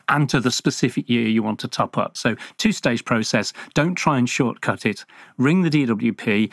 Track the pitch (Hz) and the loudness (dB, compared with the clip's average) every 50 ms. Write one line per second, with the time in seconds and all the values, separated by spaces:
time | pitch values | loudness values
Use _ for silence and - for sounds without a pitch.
0 | - - - 151 147 131 - 139 110 123 - - - - - - - 120 - - | -4 -2 0 2 2 2 2 2 0 0 -2 0 -2 -2 -2 0 -2 0 0 -2
1 | - - 120 117 113 110 110 113 107 110 107 - - 101 - - 110 - - 120 | -2 0 0 0 2 2 2 2 0 0 -4 -4 -6 -8 -4 -4 -4 -2 0 -4
2 | - - - - - 123 107 - - - - - - 220 202 - - 139 120 117 | -4 -4 -4 -4 -4 -2 -4 -4 -8 -16 -8 -2 0 0 0 0 0 0 0 0
3 | - - 123 113 110 - - 113 104 - - - - - - - 147 175 180 - | -2 0 -2 0 0 0 0 0 -2 -2 -6 -12 -12 -4 -2 0 0 0 0 0
4 | - - 147 127 123 123 - - 135 113 - - - - 101 - - 113 101 - | 0 2 2 2 2 0 2 0 0 0 -2 -4 -4 -4 -4 -2 -2 -4 -4 -4
5 | - _ - - - - - - 127 143 170 190 180 165 147 151 139 117 113 101 | -10 _ -20 -20 -20 -14 -4 0 2 4 4 4 4 4 2 2 2 2 0 0
6 | 120 117 107 - - 120 104 107 110 - | 0 -2 -2 -2 -2 0 2 2 0 0